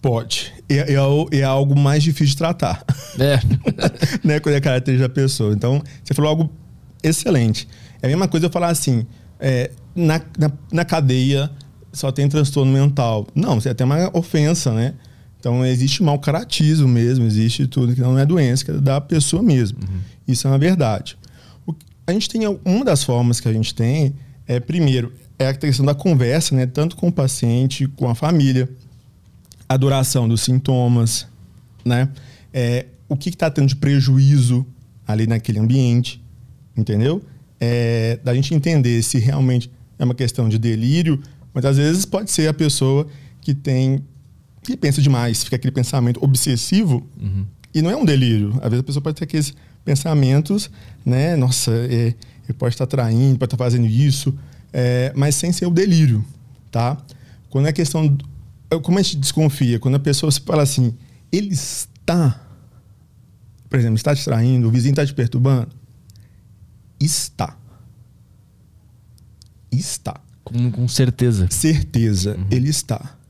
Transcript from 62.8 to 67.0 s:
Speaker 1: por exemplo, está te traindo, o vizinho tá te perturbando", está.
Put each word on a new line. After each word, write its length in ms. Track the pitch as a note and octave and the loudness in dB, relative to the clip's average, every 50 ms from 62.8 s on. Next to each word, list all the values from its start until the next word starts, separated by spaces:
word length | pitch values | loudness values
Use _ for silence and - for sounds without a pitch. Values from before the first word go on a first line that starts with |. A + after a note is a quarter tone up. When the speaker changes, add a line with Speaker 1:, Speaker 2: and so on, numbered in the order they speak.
| _ - - _ - _ _ - - _ - _ - - - - - - | _ -20 -20 _ -20 _ _ -20 -20 _ -20 _ -20 -20 -20 -20 -12 -4
Speaker 1:
por 80 | - C3+ | 0 0
exemplo, 160 | A#2 A#2 A2 | 2 2 0
está 200 | A2 - C#3+ D3 | 0 0 0 -2
te 80 | C#3 - | -2 -2
traindo, 440 | C#3+ B2+ A2+ A2+ B2 C3 B2 A#2+ | -2 0 2 2 2 2 2 2
o 40 | A2+ | 2
vizinho 220 | A2+ B2+ A#2 C#3 C#3 | 2 2 2 2 2
tá 80 | D3 D3 | 2 0
te 80 | C#3 C#3+ | -2 0
perturbando", 560 | - A#2+ A2+ - B2 B2 C3+ C3+ B2+ - - - - - - - - - - - - - - - - - - - - - - - - - - - | -2 -2 0 0 2 2 2 2 2 0 -6 -12 -20 -20 -20 -20 -20 -20 -20 -20 -20 -20 -20 -20 -20 -20 -20 -20 -20 -20 -20 -20 -20 -20 -20 -6
está. 560 | - | -4